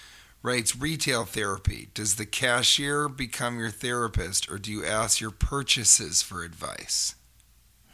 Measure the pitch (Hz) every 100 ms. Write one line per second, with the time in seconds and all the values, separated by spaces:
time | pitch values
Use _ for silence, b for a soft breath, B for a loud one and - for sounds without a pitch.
0 | B B B B 120 123 110 120 147 160
1 | 147 123 104 - 101 95 - - - -
2 | 107 113 104 - 131 123 120 - 143 147
3 | 147 131 123 - 123 120 113 107 123 120
4 | 117 98 87 98 - 98 98 104 80 107
5 | 113 - 110 101 - 139 131 - 110 -
6 | 85 82 - 90 85 80 71 - - -
7 | - - _ _ _ - _ _ _